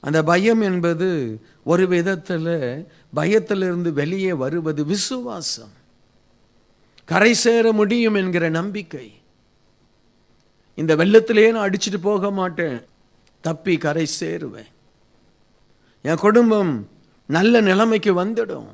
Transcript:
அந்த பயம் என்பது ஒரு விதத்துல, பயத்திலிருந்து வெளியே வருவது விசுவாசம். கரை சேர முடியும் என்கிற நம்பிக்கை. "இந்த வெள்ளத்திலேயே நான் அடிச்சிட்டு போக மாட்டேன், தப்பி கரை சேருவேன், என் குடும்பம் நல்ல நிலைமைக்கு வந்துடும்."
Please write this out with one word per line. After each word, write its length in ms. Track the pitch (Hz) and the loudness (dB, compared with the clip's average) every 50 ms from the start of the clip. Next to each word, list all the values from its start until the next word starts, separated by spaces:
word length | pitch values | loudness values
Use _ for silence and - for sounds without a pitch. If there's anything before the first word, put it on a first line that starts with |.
அந்த 220 | - 143 151 160 | -4 0 0 0
பயம் 380 | 156 156 170 180 196 226 233 226 | 2 4 2 4 4 2 2 2
என்பது 800 | 214 196 185 180 170 170 170 160 180 185 180 156 131 113 107 110 - _ _ _ _ | 2 0 -2 0 0 -2 -2 -2 -2 -2 -2 -4 -4 -6 -8 -12 -16 _ _ _ _
ஒரு 220 | - 165 175 185 | 0 2 2 2
விதத்துல, 960 | 180 180 175 170 190 190 170 151 - 185 160 160 165 170 160 135 120 123 147 180 - _ _ _ _ - | 2 2 0 0 0 -4 -4 -6 -8 -6 -4 -4 -4 -4 -4 -4 -6 -8 -8 -12 -16 _ _ _ _ -4
பயத்திலிருந்து 760 | 147 156 170 208 220 - - 208 196 190 185 175 175 175 170 | -2 0 2 2 0 0 0 -4 -2 -2 -2 -2 -2 -4 -4
வெளியே 400 | 156 139 143 156 185 196 190 185 | -2 -2 -4 -2 -4 -4 -2 -4
வருவது 520 | 180 143 127 135 156 175 160 156 151 147 151 | -2 -2 -4 -4 -4 -4 -4 -4 -4 -4 -4
விசுவாசம். 840 | 151 196 202 - - 262 254 240 247 220 180 156 - - 113 113 107 98 _ _ _ _ _ _ _ _ _ _ _ _ _ _ _ _ _ _ _ _ _ _ _ _ - _ | -4 -2 -4 -2 -4 -6 -8 -8 -10 -10 -10 -8 -8 -8 -10 -12 -20 -20 _ _ _ _ _ _ _ _ _ _ _ _ _ _ _ _ _ _ _ _ _ _ _ _ -20 _
கரை 300 | - 165 180 208 233 233 | -2 2 4 4 4 4
சேர 380 | - - 240 233 233 226 226 | 4 2 2 2 4 2 2
முடியும் 420 | 220 214 208 202 233 240 233 220 214 | 2 2 2 2 2 2 2 2 0
என்கிற 340 | 202 185 185 175 175 165 165 | 0 -2 0 -2 -2 -2 0
நம்பிக்கை. 640 | 160 165 175 202 190 208 190 - - 139 123 107 - _ _ _ _ _ _ _ _ _ _ _ _ _ _ _ _ _ _ _ _ _ _ _ _ _ _ _ _ _ _ _ _ | -2 -2 -4 -4 -8 -10 -12 -12 -16 -16 -16 -18 -20 _ _ _ _ _ _ _ _ _ _ _ _ _ _ _ _ _ _ _ _ _ _ _ _ _ _ _ _ _ _ _ _
"இந்த 220 | - 151 160 156 | -6 0 0 2
வெள்ளத்திலேயே 540 | 151 165 196 208 226 220 226 233 214 226 226 | 2 4 6 6 6 6 6 4 4 4 4
நான் 200 | 226 226 208 196 | 4 2 -2 -2
அடிச்சிட்டு 260 | 190 185 - 208 185 196 | -2 -4 -4 -6 -6 -4
போக 300 | 165 202 208 196 185 202 | -2 -2 -2 -2 -2 -4
மாட்டேன், 520 | 196 190 185 180 165 160 170 156 127 117 - _ _ _ _ _ _ _ _ _ _ _ | -4 -4 -4 -4 -4 -6 -6 -6 -6 -8 -12 _ _ _ _ _ _ _ _ _ _ _
தப்பி 360 | - 165 165 156 - 190 175 | -6 -6 -6 -6 -2 -2 -2
கரை 300 | 156 160 151 147 165 160 147 - - | 0 0 -2 -2 -2 -4 -4 -6 -8
சேருவேன், 500 | 175 160 170 165 160 127 104 113 110 - _ _ _ _ _ _ _ _ _ _ _ _ _ _ _ _ _ _ _ _ _ _ _ _ _ _ | -8 -8 -8 -8 -10 -12 -14 -16 -20 -20 _ _ _ _ _ _ _ _ _ _ _ _ _ _ _ _ _ _ _ _ _ _ _ _ _ _
என் 140 | _ 135 165 | _ -2 -2
குடும்பம் 720 | 165 - 208 214 240 240 226 214 208 196 170 139 110 104 - _ _ _ _ _ _ _ | 2 2 4 6 6 6 6 4 2 2 0 0 -4 -6 -10 _ _ _ _ _ _ _
நல்ல 340 | - 143 165 190 226 240 233 | -2 0 2 4 4 4 4
நிலைமைக்கு 640 | 220 196 185 196 220 226 226 208 - 208 185 175 180 | 4 4 4 4 2 2 2 0 2 0 0 0 0
வந்துடும்." 440 | 208 226 220 226 190 - 139 110 104 | -2 -4 -4 -6 -6 -8 -12 -12 -16